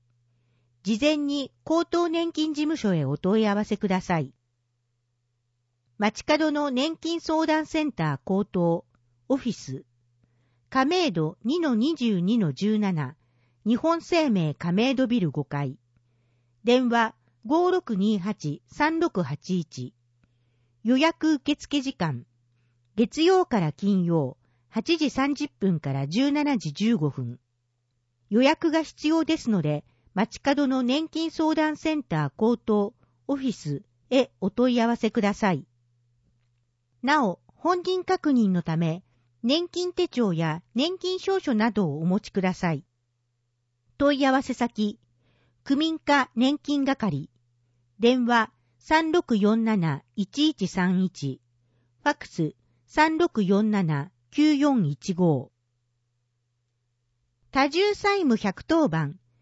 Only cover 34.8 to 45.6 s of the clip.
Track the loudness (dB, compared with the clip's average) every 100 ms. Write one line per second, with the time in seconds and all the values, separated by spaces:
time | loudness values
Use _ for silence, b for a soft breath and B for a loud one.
34.8 | 0 0 -2 0 -2 0 0 -2 -6 _
35.8 | _ _ _ _ _ _ _ _ _ _
36.8 | _ _ 0 2 2 -2 _ _ 0 0
37.8 | 0 -2 0 0 2 2 2 0 0 -2
38.8 | -2 -4 -10 _ _ _ -2 0 -2 -4
39.8 | -4 -2 -2 0 0 0 -2 -4 -6 -4
40.8 | -2 -4 -6 -4 -2 -2 0 0 0 0
41.8 | -2 -2 -2 -2 -2 -2 -2 -2 -4 -4
42.8 | -8 _ _ _ _ _ _ _ _ _
43.8 | _ 0 0 2 2 2 -2 -4 -4 -2
44.8 | -4 -4 _ _ _ _ _ _